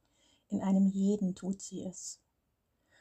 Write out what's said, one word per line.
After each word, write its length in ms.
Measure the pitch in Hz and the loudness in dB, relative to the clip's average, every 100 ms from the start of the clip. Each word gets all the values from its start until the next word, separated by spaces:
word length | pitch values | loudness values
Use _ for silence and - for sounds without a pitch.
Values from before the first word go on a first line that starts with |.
| _ _ _ _ - | _ _ _ _ -6
In 120 | 202 | -2
einem 260 | 190 190 196 | 2 4 4
jeden 480 | 196 196 214 180 185 | 4 2 2 0 -4
tut 260 | 185 190 | -6 -6
sie 220 | - 185 | -8 -10
es. 360 | 185 - - - _ _ _ _ _ _ _ _ | -10 -10 -14 -16 _ _ _ _ _ _ _ _